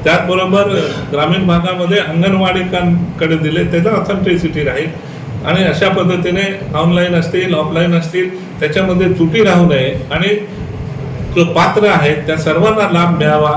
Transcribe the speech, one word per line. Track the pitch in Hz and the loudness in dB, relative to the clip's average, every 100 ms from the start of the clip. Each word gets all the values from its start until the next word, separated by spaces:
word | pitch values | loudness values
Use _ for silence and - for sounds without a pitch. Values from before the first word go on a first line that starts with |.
त्याचबरोबर | 151 170 180 185 185 196 202 190 151 - - | 2 0 2 0 2 2 2 0 -2 -6 -4
ग्रामीण | 143 156 190 180 | -2 0 2 2
भागामध्ये | 170 175 180 175 202 | 2 0 -2 0 0
अंगणवाडीकांकडे | 170 165 190 190 185 185 180 180 175 175 175 - 160 160 | 0 0 2 2 0 0 -2 -2 0 0 -2 -4 -2 0
दिले, | 156 160 | 0 0
त्याला | 131 170 196 | 0 0 0
ऑथेंटिसिटी | 202 190 190 190 170 160 156 | 0 -2 -2 0 0 0 -2
राहील. | 143 127 160 - - - - - - | -2 -2 -6 -8 -12 -12 -10 -8 -2
आणि | 180 | 2
अशा | 185 147 196 | 2 2 0
पद्धतीने | 190 180 175 175 185 196 190 135 | 2 0 0 0 -2 -2 -6 -6
ऑनलाईन | 151 170 180 175 170 | 0 2 2 2 0
असतील, | 165 180 180 | 0 -2 0
ऑफलाईन | 160 151 165 175 | 0 0 0 2
असतील, | 170 165 180 185 - - - | 0 0 -2 -4 -6 -12 -4
त्याच्यामध्ये | 151 175 190 180 180 | -2 0 0 2 2
त्रुटी | - 165 226 | 2 2 4
राहू | 202 175 165 | 4 6 4
नये | 139 131 131 - | 2 0 -4 -6
आणि | 151 196 208 202 160 - - - - - - - 175 | -2 0 -2 -4 -10 -10 -8 -8 -8 -8 -8 -4 0
जो | 170 | 0
पात्र | 165 - 214 208 | 2 2 2 2
आहे | 180 147 | 4 2
त्या | 151 - 156 | 0 -2 -2
सर्वांना | 160 160 214 220 196 175 | 0 2 2 2 0 2
लाभ | 175 160 | 2 2
मिळावा | 151 151 151 | 2 2 2